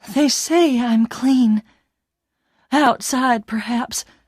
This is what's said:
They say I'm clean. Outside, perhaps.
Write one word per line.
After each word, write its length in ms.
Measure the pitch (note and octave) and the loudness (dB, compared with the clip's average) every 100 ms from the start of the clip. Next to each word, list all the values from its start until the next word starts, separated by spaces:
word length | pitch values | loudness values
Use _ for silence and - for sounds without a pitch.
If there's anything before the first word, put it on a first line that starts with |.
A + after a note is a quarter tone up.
| - | -8
They 200 | G#3 D4 | 0 0
say 520 | B3 - E4 E4+ B3+ | 0 -2 2 2 2
I'm 260 | A#3+ A3+ A3+ | 0 2 0
clean. 560 | - B3+ C4 A#3+ G#3+ - _ _ _ _ _ _ _ _ _ _ | 0 0 4 4 2 -2 _ _ _ _ _ _ _ _ _ _
Outside, 760 | C#4 C#4+ - - C4 C4 A#3+ G#3+ | 0 2 0 -4 -2 0 -2 -2
perhaps. 580 | A3 G#3+ A#3+ - - - _ | -8 -4 -6 -6 -8 -12 _